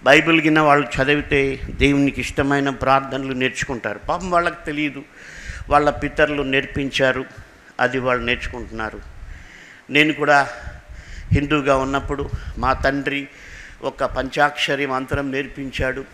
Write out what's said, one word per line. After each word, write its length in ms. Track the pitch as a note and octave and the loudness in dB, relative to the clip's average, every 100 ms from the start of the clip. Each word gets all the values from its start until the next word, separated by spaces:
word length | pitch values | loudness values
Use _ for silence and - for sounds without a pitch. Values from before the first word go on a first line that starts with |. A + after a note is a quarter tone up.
బైబిల్ 380 | B2+ D3+ D#3 D#3+ | 8 6 6 4
గిన్న 180 | D#3 D#3 | 4 4
వాళ్ళు 280 | D#3 C#3+ C3+ | 6 4 2
చదివితే 720 | - C3+ D3 - C#3+ C#3 C3 | 0 2 2 2 0 0 -2
దేవునికి 580 | - - C3+ C#3+ C#3 C3 | -8 0 2 4 2 -2
ఇష్టమైన 480 | B2 - C#3 C#3+ C#3 | -6 -2 0 2 0
ప్రార్థనలు 640 | C3 C3 C3+ C3+ C3 C3+ | 0 2 2 2 -6 -6
నేర్చుకుంటారు. 680 | B2+ B2+ - - B2 G#2+ G#2 | 0 -2 -2 -6 -4 -6 -6
పాపం 320 | - E3+ F#3 | -4 -4 0
వాళ్ళకి 340 | F3 F3 D#3+ | 2 2 -4
తెలియదు, 380 | - D3 D3+ C3+ - - - - - - - | -8 -4 -4 -6 -16 -20 -20 -16 -14 -14 2
వాళ్ళ 200 | C#3+ D3 | 4 4
పితరులు 540 | C#3+ D3 - D3+ C#3+ | 0 -4 2 2 2
నేర్పించారు, 1000 | C3+ C3+ C3+ D3 C3+ - C3+ B2+ C3 - - - - - | 0 0 0 -6 -4 2 2 2 -6 -14 -20 -20 -16 -2
అది 200 | B2 C3 | 0 0
వాళ్ళు 260 | B2+ B2 | 0 0
నేర్చుకుంటున్నారు. 760 | A#2 B2 - B2 G#2+ A2+ G#2+ G#2+ - - - - - - - - - | 0 -4 -4 -10 -12 -8 -8 -10 -18 -18 -16 -16 -20 -20 -20 -20 0
నేను 240 | C#3 D3+ | 4 4
కూడా 360 | C#3+ D3 C#3+ C3+ - - - - - - - - | 2 4 6 4 -6 -14 -14 -16 -18 -16 -16 0
హిందూగా 440 | C#3+ C#3+ D3+ C3+ C3+ | 0 2 0 2 2
ఉన్నప్పుడు 520 | C3 C#3 - C#3+ C#3 - - - | 2 -2 -4 -6 -6 -8 -10 -2
మా 160 | B2 | 0
తండ్రి 540 | C3 C#3 C#3 C#3 C#3 C#3 - - - - - | 2 0 0 -2 -4 -6 -16 -20 -18 -20 -8
ఒక 220 | C3+ - | -8 -4
పంచాక్షరి 840 | D3 C3+ C3 D3 D3 C#3+ - C#3 | -4 -2 -4 2 2 2 -2 0
మంత్రం 460 | C#3 C3 C3 C#3+ C#3 | 0 -2 -2 -4 -2
నేర్పించాడు. 760 | C3+ C3 C#3 C3+ - C3 B2+ C3+ | -4 -6 -8 -8 -4 -4 -4 -10